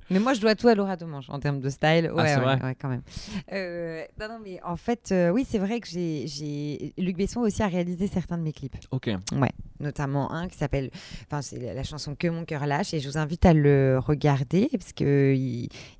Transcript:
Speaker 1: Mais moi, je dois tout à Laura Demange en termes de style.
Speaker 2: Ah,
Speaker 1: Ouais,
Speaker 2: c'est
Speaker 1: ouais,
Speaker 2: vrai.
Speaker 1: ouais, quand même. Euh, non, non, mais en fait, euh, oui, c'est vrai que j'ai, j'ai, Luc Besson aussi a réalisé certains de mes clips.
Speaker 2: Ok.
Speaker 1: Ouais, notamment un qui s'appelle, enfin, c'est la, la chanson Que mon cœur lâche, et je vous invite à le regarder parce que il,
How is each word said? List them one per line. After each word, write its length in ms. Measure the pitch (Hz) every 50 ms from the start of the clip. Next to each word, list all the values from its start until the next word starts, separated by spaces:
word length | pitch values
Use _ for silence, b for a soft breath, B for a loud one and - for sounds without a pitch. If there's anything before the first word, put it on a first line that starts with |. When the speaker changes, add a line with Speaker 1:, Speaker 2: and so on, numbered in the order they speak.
| - -
Speaker 1:
Mais 80 | 180 190
moi, 160 | 214 262 277
je 60 | 214
dois 140 | 202 226 214
tout 140 | - - 240
à 60 | 226
Laura 220 | 202 202 196 190
Demange 340 | 165 170 165 147 139 131 -
en 80 | 143 143
termes 220 | 135 147 143 139
de 100 | 127 139
style. 380 | 135 - - 151 160 170 165 156
Speaker 2:
Ah, 40 | -
Speaker 1:
Ouais, 120 | 165 165 156
Speaker 2:
c'est 80 | 147
Speaker 1:
ouais, 60 | 135
Speaker 2:
vrai. 200 | 127 131 135 127
Speaker 1:
ouais, 120 | 131 127 127
quand 140 | - - 135
même. 140 | 127 123 - B B B B B 214 190 B B
Euh, 520 | - 196 190 175 170 175 170 165 165 160 151 - _ -
non, 80 | 214 214
non, 100 | 233 226
mais 180 | 214 196 180 - -
en 120 | 175 170
fait, 340 | 170 - - 240 233 - -
euh, 180 | 196 180 175 170
oui, 160 | 175 247 269 -
c'est 100 | - 208
vrai 220 | 185 196 233 233
que 80 | 190 -
j'ai, 380 | 165 180 175 165 156 147 113
j'ai, 680 | 151 143 143 151 147 147 147 147 147 147 - - 151 - -
Luc 180 | 185 180 185
Besson 240 | 165 202 185 - 233
aussi 220 | 240 214 185 -
a 60 | 220 196
réalisé 380 | 165 180 175 175 180 170 202
certains 320 | 196 - 185 151 - 175 170
de 40 |
mes 100 | 165 156
clips. 240 | 147 - 139 131 - - - -
Speaker 2:
Ok. 200 | - 131 - 120 104 92 95 -
Speaker 1:
Ouais, 200 | - 135 135 - - - - - - -
notamment 520 | 143 147 135 - 147 135 139 139 135 -
un 160 | - 160 175 185
qui 80 | -
s'appelle, 340 | - 156 139 - 139 135 120 B 185 B B B B B
enfin, 160 | B - 147
c'est 160 | 135 - - -
la, 160 | 123 113 90
la 80 | 127 135
chanson 300 | - 151 143 - 156 143
Que 140 | - - 170
mon 160 | 165 165 170
cœur 220 | - 160 143 143
lâche, 280 | 147 147 147 151 - -
et 60 | 156
je 80 | 131 143
vous 100 | 135 156
invite 280 | 156 147 175 - -
à 60 | 185 160
le 440 | 156 143 143 143 139 135 131 131 131 127
regarder 640 | - 151 135 - 147 139 131 151 - - 185 226 311
parce 200 | - 190 - -
que 420 | - - - 143 143 139 139 135 135
il, 320 | 131 131 127 120 120 120 - B B B B B B